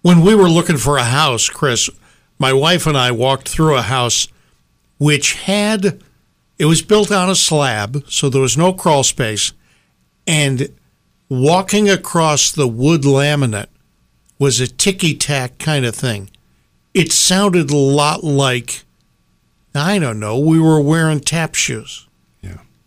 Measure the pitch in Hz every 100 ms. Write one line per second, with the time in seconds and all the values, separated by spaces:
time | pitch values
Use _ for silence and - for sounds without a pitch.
0 | 180 175 175 214 180 165 160 147 113 143
1 | 117 135 151 117 - - 147 117 - -
2 | _ _ _ _ 131 135 156 175 160 143
3 | 123 117 127 135 - - 160 135 104 131
4 | 120 - - _ _ _ _ _ _ _
5 | 147 147 - - - 202 208 214 190 -
6 | _ _ _ _ _ _ 147 160 - 214
7 | 202 202 185 185 - 156 135 107 104 139
8 | - - 143 135 131 127 175 185 175 147
9 | 131 - 117 107 - _ _ _ _ _
10 | _ _ - 156 143 127 143 _ _ _
11 | _ _ _ 127 139 180 185 208 202 185
12 | - 170 160 143 - - 131 113 139 165
13 | 139 135 143 147 131 107 - _ _ _
14 | _ _ _ _ 139 123 127 - 202 190
15 | 170 143 - 143 123 _ 160 147 123 -
16 | 131 104 98 _ _ _ _ _ _ 190
17 | - - - 185 202 180 151 147 135 143
18 | 147 156 160 139 135 123 117 - _ _
19 | _ _ _ _ _ _ _ 143 156 202
20 | 143 107 104 120 156 160 160 156 143 165
21 | 160 151 - 165 156 - - 117 - -
22 | _ _ _ _ 92 - _ _